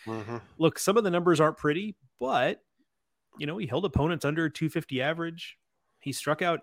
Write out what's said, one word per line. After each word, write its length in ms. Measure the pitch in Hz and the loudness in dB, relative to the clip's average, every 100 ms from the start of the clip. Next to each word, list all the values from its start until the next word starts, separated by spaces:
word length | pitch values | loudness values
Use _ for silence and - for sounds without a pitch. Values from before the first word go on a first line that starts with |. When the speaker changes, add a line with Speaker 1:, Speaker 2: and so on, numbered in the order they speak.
| 110 | -10
Speaker 1:
Mm-hmm. 320 | 110 107 117 - - | -8 -8 -10 -10 0
Speaker 2:
look, 200 | 160 - | 2 2
some 200 | - 220 | 2 2
of 80 | 202 | 4
the 40 | |
numbers 300 | 175 175 156 | 4 4 6
aren't 160 | 156 156 | 4 2
pretty, 400 | 147 156 214 - _ - | -2 -2 -4 -10 _ -8
but, 420 | 123 127 143 - _ _ _ _ _ _ _ - | -2 2 2 -2 _ _ _ _ _ _ _ -10
you 100 | 147 | -6
know, 80 | 196 | -6
he 80 | 175 | -2
held 200 | 151 190 | -2 2
opponents 400 | - 156 165 143 | 2 2 0 -2
under 180 | 160 | 0
a 80 | 156 | -2
two 160 | - 156 | -2 -4
fifty 340 | 165 - 127 | -2 -4 -2
average. 560 | 139 165 165 170 - - _ _ _ _ | -2 -2 -6 -10 -16 -20 _ _ _ _
He 100 | 139 | -10
struck 300 | 123 143 156 | -4 -2 0
out 180 | 180 160 | 0 0